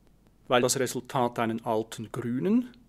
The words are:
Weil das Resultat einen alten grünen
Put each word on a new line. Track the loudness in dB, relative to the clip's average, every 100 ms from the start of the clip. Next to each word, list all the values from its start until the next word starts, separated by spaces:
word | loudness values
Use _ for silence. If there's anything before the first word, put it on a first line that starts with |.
| _ _ -20 _ 2
Weil | 4
das | 4 2
Resultat | -2 -4 -4 0 0 0
einen | -2 -2
alten | 0 -2 -2 -8 -10
grünen | -6 -4 -2 2 2 0 -8